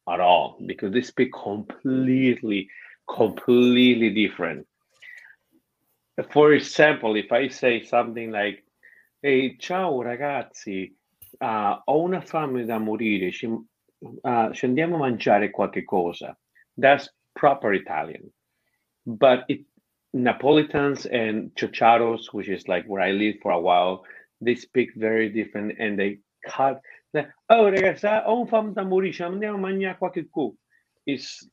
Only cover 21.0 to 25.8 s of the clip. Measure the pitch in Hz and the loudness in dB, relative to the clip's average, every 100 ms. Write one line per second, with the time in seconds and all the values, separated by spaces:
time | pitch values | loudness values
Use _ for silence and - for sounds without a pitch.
21 | - 123 110 107 - - 110 - 113 117 | -4 -4 -2 -4 -6 -8 -8 2 4 6
22 | 117 117 - 107 98 92 - 90 95 98 | 4 -2 -8 -10 -8 -8 -4 -4 -4 -2
23 | 92 98 107 101 101 87 90 90 90 92 | 0 0 0 -2 -2 0 2 4 2 -2
24 | - - _ - 117 123 - 131 120 110 | -10 -20 _ -6 -2 -2 -2 -2 -2 -2
25 | 110 113 110 110 101 104 104 - | -2 0 -2 -4 -6 -6 -8 -6